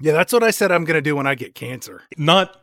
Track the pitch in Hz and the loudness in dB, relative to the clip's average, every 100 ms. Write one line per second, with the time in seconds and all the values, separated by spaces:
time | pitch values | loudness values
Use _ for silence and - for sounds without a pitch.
0 | 151 151 185 240 226 - 196 175 165 160 | 0 0 0 2 0 2 0 0 0 -2
1 | 147 143 139 135 - - 123 127 - - | 0 -2 -2 -4 -8 -14 -14 -12 -16 -20
2 | - - 151 185 185 - | -16 -2 2 4 2 -6